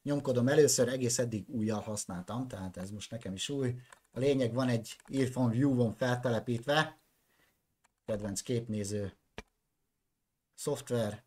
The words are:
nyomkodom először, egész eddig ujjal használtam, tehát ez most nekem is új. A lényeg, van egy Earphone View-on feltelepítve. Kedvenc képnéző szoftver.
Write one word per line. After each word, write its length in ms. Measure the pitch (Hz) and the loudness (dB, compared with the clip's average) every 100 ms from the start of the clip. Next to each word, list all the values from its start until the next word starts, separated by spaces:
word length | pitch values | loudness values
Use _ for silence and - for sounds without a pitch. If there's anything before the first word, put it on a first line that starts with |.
nyomkodom 460 | 143 143 139 123 123 | -2 -2 2 2 6
először, 400 | 151 147 - 120 | 8 8 6 2
egész 320 | 131 120 117 | 2 0 0
eddig 300 | 120 110 - | 0 -2 -4
ujjal 320 | 117 107 104 | -2 -2 -2
használtam, 640 | 110 104 - 87 90 110 127 | -4 -8 -6 -8 -6 -6 -6
tehát 300 | 104 92 90 | -8 -8 -8
ez 140 | 92 | -10
most 200 | 104 - | -10 -10
nekem 220 | 117 98 | -10 -8
is 160 | 95 - | -6 -4
új. 260 | 143 131 123 - - _ | -2 -2 -2 -12 -20 _
A 80 | - | -2
lényeg, 340 | 139 135 120 | 2 2 2
van 160 | 120 127 | 0 0
egy 260 | 113 107 - - | 0 -2 -16 -6
Earphone 460 | 135 127 131 123 | 0 0 2 2
View-on 440 | 113 143 127 117 - | 4 4 4 2 2
feltelepítve. 1040 | 127 123 127 110 113 117 127 151 156 - _ _ _ _ _ _ _ _ _ _ - | 0 0 0 0 0 -4 2 2 2 -6 _ _ _ _ _ _ _ _ _ _ -6
Kedvenc 360 | 104 104 98 | -4 -2 -6
képnéző 720 | - 120 120 107 101 104 98 - _ - - _ _ _ _ _ _ _ _ _ _ | -2 -2 -2 -4 -2 -4 -4 -8 _ -18 -18 _ _ _ _ _ _ _ _ _ _
szoftver. 680 | - - 139 - 120 107 107 | -8 -6 -4 -2 0 0 -4